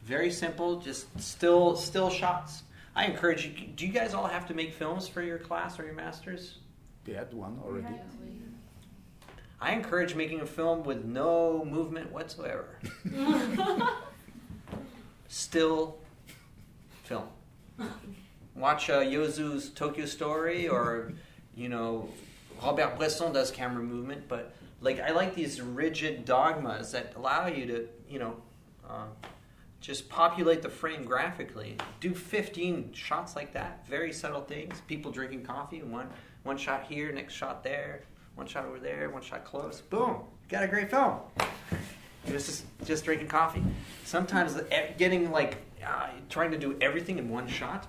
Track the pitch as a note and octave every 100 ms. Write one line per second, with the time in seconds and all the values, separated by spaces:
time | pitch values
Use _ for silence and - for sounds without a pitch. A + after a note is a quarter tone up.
0 | G#2+ C#3 F3 E3+ E3+ - F3 F3 C3+ C3+
1 | - - - - E3+ F3 F3 E3+ - F#3+
2 | F#3 - F3+ F3 - - - - - -
3 | D3 - F3 D#3+ D3+ - - - F3+ A3+
4 | A3+ G3 F#3+ F3 F3 D#3+ D#3+ - D#3 F3+
5 | F#3 - F3 E3+ - E3+ F3 E3+ D#3 D#3
6 | E3 E3 - F3+ F3+ - - - - -
7 | - F#2+ B2 A#2 G2 B2 - G2 F#2 -
8 | - - - - - - - - - -
9 | - - - - - - B2+ A3 G3 F3
10 | E3+ D#3 D#3 D#3+ D3 - E3 E3 D3 B2
11 | A2 B2 D#3 E3+ E3 D#3+ D3+ D3+ D#3 D#3+
12 | D#3 D3+ D#3+ - D3 - - - - -
13 | - C4+ C#4 D4+ A#3+ - F#4+ - A#4+ A#4
14 | - - - - - - - - - -
15 | - - - - - E3 D#3+ D#3+ D#3+ -
16 | - - - - - - - - - -
17 | - A2+ F2+ - - - - - - -
18 | G3 - - - - - C3 D3+ - C#3
19 | C3+ C#3+ D#3 D3+ D3+ C#3 - - D3+ C#3+
20 | D3+ - D3+ D#3 E3 F3 E3+ B2+ A#2 A2+
21 | A2+ - - - - - B2 A#2+ A#2 A2+
22 | F#2 - - - - - C3+ C#3 - -
23 | D#3 D3+ E3 C3+ C3 - B2 B2 A#2 A#2+
24 | B2 C#3+ - A#2+ - - - - B2+ C3+
25 | D3 E3 F#3+ F3+ D3 B2+ B2 B2 D#3+ D#3
26 | D#3 C#3 A#2+ B2 - D3+ C3 G#2+ A2+ B2+
27 | A#2 A2 C3 D3+ F3+ D3 A#2+ A#2 A#2 -
28 | - C#3 A2+ A2+ - - - - B2 A2+
29 | A2 A2 - - - - - - - C#3
30 | - - E3+ F3 E3 E3 D#3+ - D#3+ D#3
31 | A#2+ B2+ E3 F3 - - G#2+ G#2+ - -
32 | F#3 F3 - - - E3+ F3+ E3+ - -
33 | - D#3 E3+ D3 C#3+ C#3 - F#3 - C#3
34 | E3 C#3 D3+ C#3+ C#3 D3 E3 F3 - D#3
35 | D3 B2+ C3 C3+ A#2+ B2+ C#3+ E3 C#3 A#2
36 | C3 - - - C3+ C#3 - C3+ - D3
37 | D3+ C#3 C3+ - C3+ - C3 C#3+ D3 C#3+
38 | - - - - C3+ C#3+ C3 C3 C3+ D3
39 | D3 C3+ - - - C#3 D3+ - - G#3+
40 | B3 - - - - G3 F#3+ G#3 G3 C4
41 | B3 - - - - - - - - -
42 | - - - C#3+ - - - - - D#3
43 | - D#3 D#3 D#3 D#3+ - - - - -
44 | - E3+ F#3 F#3+ E3 C#3+ - D3+ D3+ -
45 | F3+ F3+ E3+ D#3 C#3 - - - - -
46 | C3+ - - D#3 E3 D3+ C#3 C3+ C3+ D#3
47 | F3 F3+ A#2+ A2+ B2+ - C3 F#3+